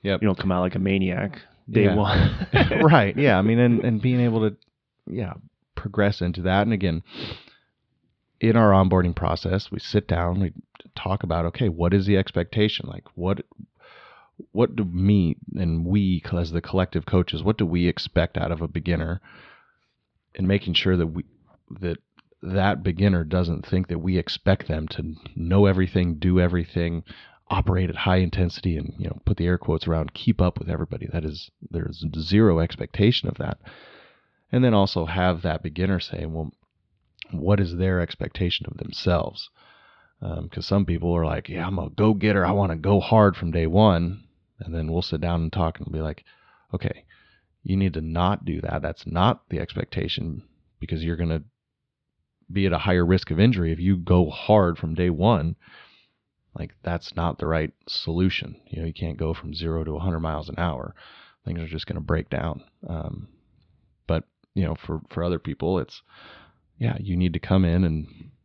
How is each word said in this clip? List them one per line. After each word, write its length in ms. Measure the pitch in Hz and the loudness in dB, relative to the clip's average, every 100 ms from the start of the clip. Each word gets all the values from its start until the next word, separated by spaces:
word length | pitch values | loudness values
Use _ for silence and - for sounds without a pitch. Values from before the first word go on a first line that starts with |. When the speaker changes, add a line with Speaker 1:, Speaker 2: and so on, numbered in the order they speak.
Speaker 1:
Yep. 200 | 101 95 | 0 0
Speaker 2:
you 40 | 107 | 0
don't 100 | 92 | 0
come 120 | 98 | 0
out 100 | 90 | 0
like 120 | 90 90 | 0 0
a 20 | |
maniac 640 | 95 98 92 90 98 - - _ - | 0 2 0 -2 -6 -8 -20 _ -2
day 140 | 110 | 2
Speaker 1:
Yeah. 120 | 101 101 | 4 4
Speaker 2:
one. 500 | 101 98 - - - | 2 4 2 2 0
<laughs> 280 | - - 139 | 0 0 2
Speaker 1:
<laughs> 0 | |
Right. 320 | 156 156 101 - | 6 6 4 2
Yeah. 200 | 139 95 | 4 4
I 40 | |
mean, 160 | 104 117 | 4 4
and, 260 | 123 117 | 4 4
and 160 | 123 110 | 2 0
being 200 | 127 123 | 2 2
able 280 | 120 113 110 | 2 2 0
to, 80 | 101 _ _ _ _ - | -2 _ _ _ _ -10
yeah, 280 | 107 92 - - _ _ | -8 -8 -10 -18 _ _
progress 480 | - 104 101 101 98 | -10 -4 2 2 2
into 200 | 87 87 | -4 -2
that. 200 | 90 95 | 0 2
And 100 | 104 | 2
again, 300 | 107 92 82 - - - - - _ _ _ _ _ _ _ _ _ | 0 0 -2 -6 -12 -12 -12 -18 _ _ _ _ _ _ _ _ _
in 160 | 110 113 | 2 6
our 140 | 107 | 8
onboarding 440 | 95 92 92 90 | 8 6 4 2
process, 560 | 82 87 82 85 95 - | 0 -2 -2 -2 -2 -4
we 80 | - | -10
sit 300 | - 104 - | -2 -2 0
down, 320 | 85 87 92 | -2 0 0
we 120 | 90 - _ _ - - | -2 -4 _ _ -20 -10
talk 260 | - 98 | -4 -4
about, 220 | 87 82 85 | -2 0 -2
okay, 220 | - 113 | 0 -2
what 240 | 82 85 | 2 2
is 140 | 98 95 | 2 4
the 100 | 98 | 2
expectation? 720 | 95 - 85 113 107 - - | 2 -2 -2 0 0 0 -10
Like, 160 | 87 - | -14 -16
what, 300 | - 90 101 - - - _ - - - - _ - - | -6 -4 -4 -6 -18 -20 _ -20 -20 -20 -20 _ -20 -8
what 220 | 98 120 | 0 0
do 100 | - | 0
me 520 | 95 87 95 104 85 - - - | -2 2 4 6 4 -2 -8 -4
and 260 | 85 82 | -2 0
we 380 | 85 101 95 87 - | 2 2 2 0 -2
as 180 | 87 85 | -4 -2
the 120 | 82 | -4
collective 420 | - 95 90 87 | -2 -2 0 -2
coaches, 380 | - 90 85 78 | 0 2 2 -2
what 160 | 92 110 | -2 0
do 80 | 92 | 0
we 200 | 87 87 | 2 2
expect 520 | - - - 85 80 | 0 -2 -2 0 -2
out 120 | 80 | -4
of 120 | 82 | -4
a 60 | 80 | -4
beginner? 520 | 85 85 82 80 87 - - - - _ _ _ _ _ _ _ - | -4 -2 -2 -2 -6 -10 -20 -20 -20 _ _ _ _ _ _ _ -4
And 120 | 92 | 0
making 260 | 98 - | 0 0
sure 220 | 82 95 92 | 0 2 2
that 120 | 82 | 2
we, 160 | 85 - _ _ _ _ 98 | -4 -10 _ _ _ _ -8
that 180 | 90 80 _ _ _ _ | -8 -8 _ _ _ _
that 400 | 90 95 98 92 | -4 0 0 0
beginner 420 | 95 85 101 90 | -4 2 2 2
doesn't 420 | 78 90 85 76 - | 0 0 0 -4 -2
think 220 | 92 92 | -2 -2
that 100 | 82 | -4
we 180 | 87 90 | 0 -2
expect 520 | - - - 95 - | -2 -2 0 0 0
them 200 | 80 78 | -6 -4
to 260 | - 80 80 - - | -8 -8 -10 -14 -8
know 300 | 82 95 101 | 2 6 6
everything, 480 | 92 92 92 87 | 6 2 2 0
do 260 | 78 87 90 | 0 2 4
everything, 640 | 87 87 82 87 85 82 - - - _ _ | 4 0 -2 -2 -2 -4 -10 -20 -20 _ _
operate 420 | 95 - 92 90 | 0 2 0 -2
at 60 | 80 | -2
high 220 | 98 92 | 0 2
intensity, 580 | 90 - 87 - 95 78 | 2 0 -2 -2 -4 -2
and, 160 | - - | -6 -8
you 100 | 90 | -8
know, 120 | - - | -4 -4
put 100 | 98 | 0
the 100 | 85 | 0
air 120 | 90 | 0
quotes 280 | - 80 - | 0 -2 0
around, 280 | 80 76 | -2 -2
keep 260 | - - 107 | -2 0 2
up 180 | 90 - | 2 0
with 120 | - | -6
everybody. 360 | 80 80 - - | -4 -4 -8 -6
That 120 | 82 78 | -6 -6
is, 240 | 76 - _ - | -8 -16 _ -8
there's 320 | 82 76 - 80 80 | -6 -6 -6 -6 -6
zero 400 | 80 101 110 82 | 2 4 6 4
expectation 680 | 82 - - - 101 - - | 0 -4 -8 2 2 2 -4
of 80 | - | -6
that. 200 | 76 - - - - - - _ _ _ _ | -8 -8 -14 -20 -20 -20 -20 _ _ _ _
And 120 | 127 | 2
then 80 | 127 | 4
also 320 | 107 98 92 | 4 4 0
have 380 | 80 92 90 85 | -2 0 0 0
that 200 | 90 80 | -2 -4
beginner 380 | 82 76 95 92 | -6 -2 0 0
say, 240 | - 90 80 | -4 -8 -6
"Well, 260 | 80 76 _ _ _ _ _ _ _ - | -6 -8 _ _ _ _ _ _ _ -10
what 280 | 85 80 101 | -4 2 2
is 160 | 90 85 | 2 0
their 240 | 95 92 | 0 0
expectation 680 | 82 - - - 90 - - | -2 -6 -10 -2 -2 -2 -8
of 80 | - | -10
themselves?" 720 | - - 92 87 - - - _ _ _ _ _ _ _ | -10 -4 0 0 -2 -10 -18 _ _ _ _ _ _ _
Um, 260 | 101 82 82 | -10 -8 -8
'cause 160 | - | -10
some 220 | - 98 87 | 0 0 2
people 260 | 85 85 | 0 2
are 140 | 87 80 | 2 0
like, 220 | 78 - | -2 -6
"Yeah, 180 | 82 85 | -8 -6
I'm 120 | 95 | -6
a 120 | 80 | -6
go-getter. 560 | - 107 104 107 101 87 | 2 2 4 2 2 2
I 60 | |
wanna 240 | 101 95 80 | 2 0 0
go 240 | 78 101 | 2 2
hard 360 | - 110 104 87 | 4 6 6 4
from 140 | 85 | -2
day 160 | 82 80 | 0 2
one." 580 | 90 107 85 87 98 _ _ _ _ | 6 6 4 0 -4 _ _ _ _
And 140 | 82 | -8
then 160 | 82 80 | -6 -2
we'll 100 | 82 | -2
sit 180 | - 78 | -2 -4
down 220 | 85 85 | -2 -2
and 100 | 80 | -2
talk 260 | 95 82 - | -2 -2 -4
and 100 | - | -8
be 80 | 80 | -6
like, 240 | 78 78 _ _ _ _ _ | -6 -8 _ _ _ _ _
"Okay, 300 | 92 - - _ _ _ _ _ _ | -6 -6 -8 _ _ _ _ _ _
you 140 | - 95 | -4 0
need 180 | 98 | 0
to 60 | 82 | -2
not 440 | 80 82 90 101 | -4 0 0 0
do 160 | - 78 | -4 -6
that. 180 | 82 80 | -4 -6
That's 240 | 69 - - | -6 -8 -6
not 420 | 82 104 - _ | 2 2 0 _
the 100 | - | -8
expectation, 840 | - - - - - - 80 - - _ _ _ | -6 -8 -6 -6 -6 -6 -8 -10 -14 _ _ _
because 240 | 76 80 | -6 -4
you're 120 | 82 82 | -4 -2
gonna 260 | 82 80 - _ _ _ _ _ _ _ _ _ _ | -2 -2 -6 _ _ _ _ _ _ _ _ _ _
be 140 | 98 95 | -2 0
at 60 | |
a 60 | 85 | 0
higher 280 | - 90 85 | 2 2 4
risk 240 | 92 - | 2 2
of 80 | 80 | 2
injury 320 | 113 104 82 | 4 4 -2
if 80 | 82 | 0
you 180 | 90 92 | 0 0
go 320 | 85 90 82 | 4 4 4
hard 480 | 78 - 107 87 82 | -2 4 4 4 0
from 160 | 80 | -6
day 160 | 80 90 | -2 0
one." 440 | 78 101 104 80 - _ - - _ _ _ _ _ _ - | 2 2 2 -2 -6 _ -20 -20 _ _ _ _ _ _ -14
Like, 160 | 113 _ | -14 _
that's 320 | - 85 - | -8 -8 -6
not 240 | - 85 - | -4 -4 -4
the 80 | 78 | -2
right 260 | 80 78 _ - | -2 -2 _ -10
solution. 720 | - - 82 92 - - - _ | -8 -4 0 2 0 -8 -16 _
You 140 | - | -8
know, 60 | 82 | -8
you 40 | |
can't 240 | - 82 - | -6 -8 -4
go 160 | 80 | -4
from 220 | 82 78 | -4 -10
zero 300 | 78 82 80 | -8 -4 -4
to 100 | 78 | -4
a 60 | 78 | -4
hundred 180 | 92 80 | -4 -4
miles 280 | 80 78 78 | -4 -6 -8
an 80 | - | -4
hour. 380 | 87 69 - - - - - _ | -4 -4 -10 -14 -20 -20 -20 _
Things 160 | - 85 | -10 -8
are 80 | 80 | -8
just 180 | 80 - | -10 -8
gonna 140 | 82 | -8
break 280 | 76 82 - | -2 -2 -2
down. 360 | - 80 76 - _ - | -6 -4 -8 -14 _ -10
Um, 400 | 82 76 - - _ _ _ _ _ _ _ - | -8 -8 -10 -14 _ _ _ _ _ _ _ -4
but, 160 | 82 - _ _ | -4 -4 _ _
you 100 | - | -2
know, 100 | 82 | -2
for, 260 | 78 - 78 - | -4 -6 -8 -6
for 120 | - | -4
other 160 | 87 85 | -2 -2
people, 400 | - 71 82 92 | -6 -4 -2 -2
it's, 240 | - - _ - - - - _ _ _ | -4 -12 _ -20 -20 -20 -20 _ _ _
yeah, 200 | 117 - | -4 -4
you 180 | 101 90 | -4 0
need 160 | 90 | 0
to 40 | 80 | -2
come 260 | - 95 | 0 4
in 200 | 90 87 | 4 4
and 460 | 90 78 76 - - _ | 2 0 -6 -16 -20 _